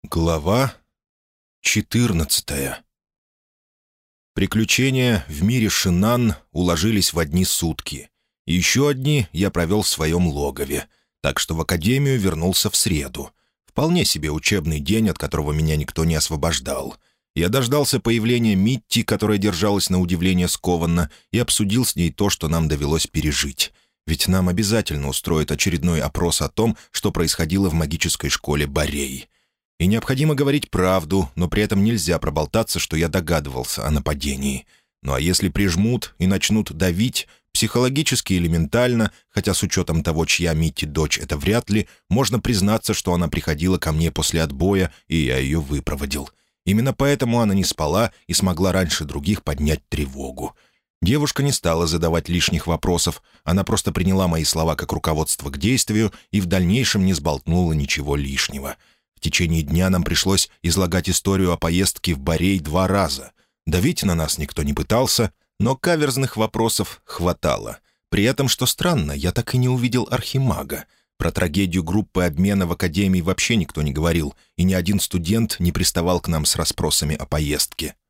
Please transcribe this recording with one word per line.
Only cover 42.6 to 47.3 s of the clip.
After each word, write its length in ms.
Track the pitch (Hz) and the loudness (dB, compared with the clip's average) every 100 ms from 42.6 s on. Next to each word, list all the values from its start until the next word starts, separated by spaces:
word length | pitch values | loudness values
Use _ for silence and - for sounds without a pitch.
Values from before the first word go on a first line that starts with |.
| 98 110 - | 2 0 0
что 180 | - - | -2 0
она 140 | 87 85 | 0 0
приходила 500 | - - 73 87 90 | -2 -2 0 2 0
ко 120 | - | 0
мне 220 | 78 82 | 0 0
после 300 | - 78 82 | 0 -2 0
отбоя, 500 | 80 67 87 98 92 - _ | -2 0 2 2 0 -4 _
и 80 | 82 | 0
я 220 | 67 64 | 0 0
её 220 | 67 80 | 0 -2
выпроводил. 720 | 69 73 - 71 71 71 67 _ _ _ | -2 -4 -4 -6 -4 -6 -8 _ _ _
Именно 300 | - 101 127 | 0 0 0
поэтому 460 | - 139 143 127 | 0 0 2 2